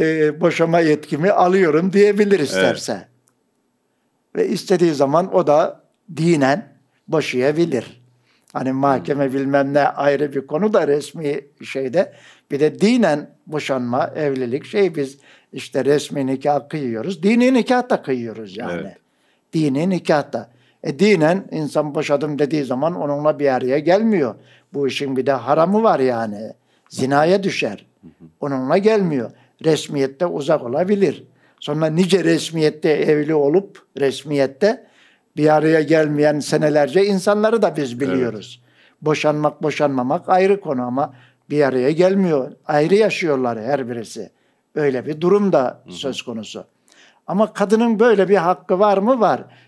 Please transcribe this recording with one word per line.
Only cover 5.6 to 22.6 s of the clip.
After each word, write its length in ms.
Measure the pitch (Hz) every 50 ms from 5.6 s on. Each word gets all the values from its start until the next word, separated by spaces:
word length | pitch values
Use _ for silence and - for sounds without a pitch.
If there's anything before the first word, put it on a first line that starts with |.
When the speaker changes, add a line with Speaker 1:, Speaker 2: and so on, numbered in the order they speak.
| 175 - - - _ _ _ _ _ - 165
Speaker 1:
dinen 560 | 135 160 170 170 147 139 127 139 196 - - _ _ _ _ _ _ _ -
boşayabilir. 920 | 151 156 135 - - 127 127 139 151 156 170 165 139 120 107 - - _ _ _ _ _ _ _ _ _ _ _ -
Hani 180 | 151 123 131
Speaker 2:
Hmm. 80 | 131 135
Speaker 1:
mahkeme 540 | 139 139 135 127 - - 147 139 143 135 127
bilmem 420 | 139 135 135 139 143 139 139 143
ne 140 | 147 139 156
ayrı 440 | - - 147 143 143 139 151 143 135
bir 120 | 139 135
konu 260 | 139 147 156 196 220 214
da 160 | 202 165 143
resmi 520 | 143 147 147 - - 170 160 143 143 - - - _ - -
şeyde. 480 | - - 135 135 127 117 170 196 190 - - - - - _ _ -
Bir 100 | 143 135
de 200 | 147 156 - 127
dinen 500 | 180 208 247 254 220 170 147 147 147 - _ _ _
boşanma, 600 | - 151 151 143 - 139 131 123 120 120 135 160 - -
evlilik 480 | 160 156 147 135 131 127 120 117 143 -
şey 300 | - - 208 202 180 165
biz 240 | 151 143 131 135 - _ _ _ _ _ _ -
işte 320 | 135 - - - 143 127
resmi 420 | 135 147 147 147 - - 147 135
nikah 420 | 131 135 135 135 147 147 143 - -
kıyıyoruz. 540 | - 156 143 123 113 110 113 165 196 151 160
Dini 320 | 196 233 233 247 254 262
nikah 360 | 254 208 - 254 254 254 254
da 120 | 240 180 -
kıyıyoruz 540 | - 131 123 117 113 107 107 113 98 90
yani. 240 | - - 90 87 85 -
Speaker 2:
Evet. 140 | 95 95 _ _ _ _ _ _ _ _ _ _ _ -
Speaker 1:
Dini 380 | 165 156 147 131 139 160 190
nikah 420 | 190 165 160 - 165 147 135 - -
da. 180 | 117 107 - _ _ _ _ _ _ -
E, 160 | - 147 135
dinen 500 | 185 214 208 175 156 156 175 196 196 -
insan 440 | - 160 156 135 - 156 147 151 139
boşadım 440 | 160 147 - 147 143 151 156 151 135
dediği 260 | 151 135 151 151